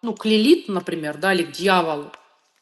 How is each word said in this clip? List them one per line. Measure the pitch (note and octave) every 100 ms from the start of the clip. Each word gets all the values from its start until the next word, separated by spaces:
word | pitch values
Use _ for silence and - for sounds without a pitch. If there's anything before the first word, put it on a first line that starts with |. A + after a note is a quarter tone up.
ну, | A#3
к | G#3+ A3
Лилит, | A3 A3 E4 -
например, | F#3+ F3+ E3 D3+ D3+
да, | F3+
или | F#3+
к | E3
дьяволу, | C#3 F#3 F#3 E3 D3 D3 - _ _ _ _